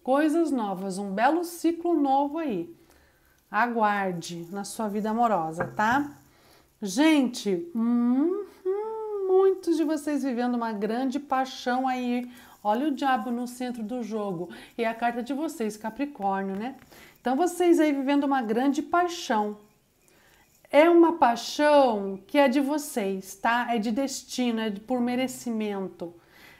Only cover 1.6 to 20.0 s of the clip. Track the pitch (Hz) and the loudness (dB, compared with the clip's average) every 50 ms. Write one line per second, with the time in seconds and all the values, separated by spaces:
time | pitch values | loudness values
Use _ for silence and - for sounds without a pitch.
1.6 | - 330 339 330 - 349 339 302 285 269 269 277 285 285 285 330 330 277 208 170 | -2 -2 -2 -2 0 0 2 2 2 2 2 2 0 0 -2 -4 -4 -4 -4 -4
2.6 | 170 - - - _ _ _ _ _ _ _ _ _ _ _ _ _ _ 196 208 | -6 -8 -12 -20 _ _ _ _ _ _ _ _ _ _ _ _ _ _ -2 0
3.6 | 240 247 233 226 214 208 208 202 190 185 175 170 160 170 175 170 170 170 196 202 | 0 0 0 2 2 2 2 0 -2 -2 -4 -6 -8 -8 -10 -12 -10 -10 -10 -10
4.6 | 202 - - - 220 208 196 214 208 220 214 233 240 226 208 175 160 160 160 170 | -8 -8 -8 -6 -6 -4 -4 -2 -2 -2 0 2 2 2 2 0 -2 -2 -4 -6
5.6 | 175 - - - 214 220 247 285 294 285 - - _ _ _ _ _ _ _ _ | -6 -4 -2 0 0 2 2 0 0 -4 -8 -18 _ _ _ _ _ _ _ _
6.6 | _ _ _ _ 214 196 180 240 302 320 311 285 254 233 - - - 202 185 170 | _ _ _ _ -10 -4 0 4 4 6 6 4 4 0 -2 -4 -2 -2 -2 -2
7.6 | 170 - - 226 226 233 240 240 240 240 247 269 302 349 381 415 392 - - - | -4 -4 -4 -2 0 2 2 2 2 2 4 4 2 2 0 -2 -6 -10 -12 -8
8.6 | - 370 392 415 427 440 440 440 440 427 415 403 381 370 370 381 392 381 370 359 | -4 -4 -2 -2 -4 -6 -6 -8 -6 -6 -6 -4 0 4 4 6 6 4 4 2
9.6 | - 339 330 302 320 285 320 302 294 302 294 269 254 277 233 233 247 247 247 240 | 0 -2 0 0 0 0 -2 -2 -2 -2 -2 -2 -2 -2 -2 -2 -2 -2 -2 -2
10.6 | 226 226 220 196 214 208 220 247 269 262 240 285 285 - 269 262 262 262 - - | -2 -4 -4 -4 -4 -2 -2 -2 -2 -2 -4 -4 -4 -2 -2 -2 -2 -2 -6 -8
11.6 | - 247 247 262 262 262 254 254 247 247 240 247 247 247 - - - - - - | -4 -4 -2 0 0 -2 -2 -2 -2 -2 -2 -4 -4 -8 -12 -20 -20 -20 -16 -6
12.6 | - 208 214 240 294 320 269 - 285 269 262 226 214 254 240 240 247 240 - - | -2 0 0 0 0 -2 -2 0 0 0 0 0 0 -4 -4 -6 -6 -8 -8 -8
13.6 | 254 247 247 240 220 202 254 247 226 202 220 220 208 202 180 160 175 170 220 - | -8 -8 -6 -8 -8 -8 -6 -6 -6 -6 -6 -6 -4 -4 -6 -6 -8 -10 -12 -16
14.6 | - - _ - 226 226 226 226 240 240 233 247 233 247 277 262 320 311 311 - | -20 -12 _ -4 -4 -4 -2 -2 -2 -2 -2 -4 -4 -6 -4 -4 -4 -6 -4 -4
15.6 | 226 214 208 - - 220 220 - 285 285 - - 196 196 196 196 196 196 190 196 | -6 -6 -6 -8 -10 -10 -6 -6 -6 -6 -6 -4 -2 -2 -2 -2 -2 -4 -6 -6
16.6 | 220 262 277 - - - - - - - - _ - 240 254 269 359 339 349 - | -8 -8 -10 -14 -20 -20 -20 -20 -20 -20 -16 _ -4 -2 0 2 0 0 0 2
17.6 | 359 349 330 285 311 302 277 277 262 269 285 285 294 277 277 269 233 208 220 240 | 4 6 6 6 4 4 2 2 0 2 2 2 2 2 0 0 0 0 0 0
18.6 | 262 285 269 311 - - - 349 359 349 349 - - - 233 214 214 208 208 - | 2 2 0 0 0 0 2 2 2 0 -2 -4 -4 -2 0 0 0 -2 -6 -10
19.6 | - _ _ _ _ _ _ _ | -16 _ _ _ _ _ _ _